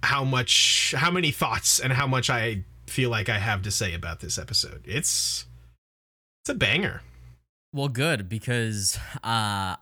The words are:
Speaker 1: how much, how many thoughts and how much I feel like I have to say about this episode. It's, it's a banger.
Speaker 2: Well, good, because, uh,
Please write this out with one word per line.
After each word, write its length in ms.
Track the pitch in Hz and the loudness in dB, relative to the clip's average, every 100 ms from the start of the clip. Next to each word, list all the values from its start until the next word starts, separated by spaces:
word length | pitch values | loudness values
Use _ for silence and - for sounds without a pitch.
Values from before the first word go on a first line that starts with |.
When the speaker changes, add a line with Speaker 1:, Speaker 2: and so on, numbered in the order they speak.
Speaker 1:
how 200 | - 139 | 0 2
much, 680 | 135 127 - - - - - 135 | 2 0 2 4 4 4 2 2
how 140 | 170 | 2
many 220 | 180 156 | 2 0
thoughts 480 | - 143 107 - - | 2 0 0 2 2
and 120 | 131 | 2
how 140 | 127 139 | 2 2
much 240 | 131 135 | 2 2
I 340 | 120 113 104 - - - | 2 0 -2 -6 -12 -8
feel 220 | - 123 | 0 2
like 180 | 110 104 | 2 0
I 100 | 107 | 0
have 240 | 107 101 | 0 0
to 80 | 101 | -2
say 220 | - 98 | -2 -2
about 260 | 85 85 - | -4 -6 -8
this 180 | 85 90 | -6 -6
episode. 440 | - - - - - | -2 0 0 -4 -6
It's, 600 | 123 - - - - - - - _ _ _ _ _ _ _ | -4 0 0 0 -4 -8 -18 -20 _ _ _ _ _ _ _
it's 60 | - | -6
a 20 | |
banger. 480 | 262 104 151 208 - - - - - _ _ _ | 0 2 2 0 -6 -14 -20 -20 -20 _ _ _
Speaker 2:
Well, 160 | 139 139 | -4 -4
good, 400 | 123 160 123 92 | 0 0 0 -2
because, 680 | 110 127 120 113 104 95 - - - | -6 -2 0 0 0 -2 -2 -6 -8
uh, 520 | 113 113 107 101 95 - | -2 0 0 0 -2 -4